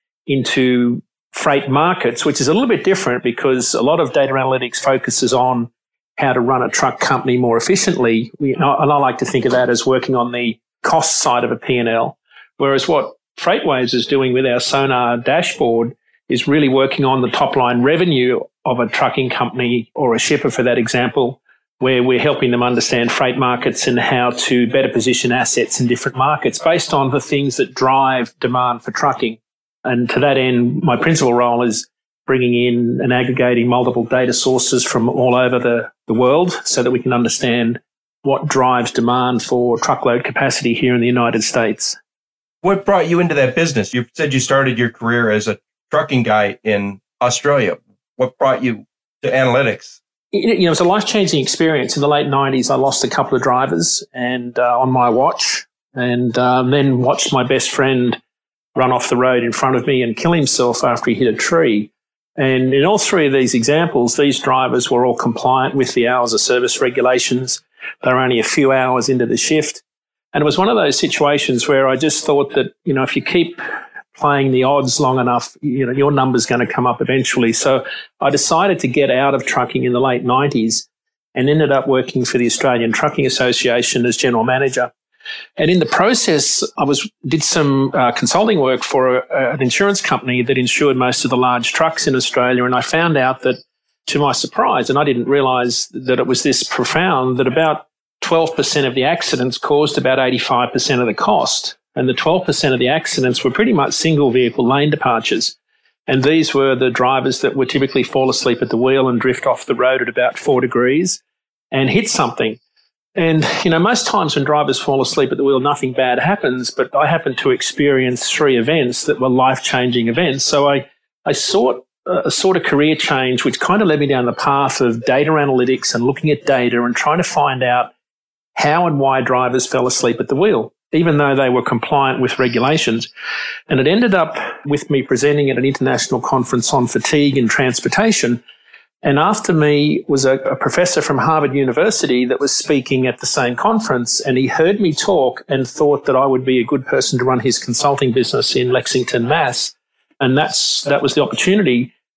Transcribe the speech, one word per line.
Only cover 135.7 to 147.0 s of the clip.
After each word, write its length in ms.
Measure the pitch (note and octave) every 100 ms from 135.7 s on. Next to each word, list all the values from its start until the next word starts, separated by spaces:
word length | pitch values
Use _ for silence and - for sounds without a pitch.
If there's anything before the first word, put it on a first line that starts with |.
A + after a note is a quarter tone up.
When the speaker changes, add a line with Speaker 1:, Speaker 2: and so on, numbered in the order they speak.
| C#3 C3 B2 - B2
Speaker 1:
conference 540 | - C#3 C#3 A#2+ -
on 140 | C3+ A#2+
fatigue 500 | A2+ - D3 C#3+ C3
and 120 | A2+
transportation. 920 | - B2+ - - F#3+ A3+ - B2 A#2+ - - _ - _ _
And 160 | D3 C#3+
after 320 | F3+ G#3 -
me 540 | D#3+ D3 D3 D3+ D#3+ -
was 160 | C#3
a, 140 | C3 C3
a 180 | - B2+
professor 460 | - E3+ F3+ D#3
from 160 | - C3+
Harvard 360 | C3+ D#3 C#3+
University 720 | C#3 C3 C3 G#3+ - C3 B2 B2+
that 140 | B2+
was 160 | C#3 -
speaking 500 | - C#3 B2 C3 B2+
at 140 | -
the 80 | B2+
same 300 | C#3+ B2 A#2+
conference, 640 | G#3+ A3 - B2 A#2+ -
and 160 | C#3 B2+
he 100 | C3
heard 320 | - E3+ G#3
me 140 | F3+
talk 500 | D3 - F3 B2+ - -
and 180 | C3+ B2
thought 380 | - D3 C#3+ -
that 100 | C3
I 100 | C3+
would 200 | C3 B2+
be 140 | B2+
a 40 |
good 240 | A#2 C#3 -
person 320 | C3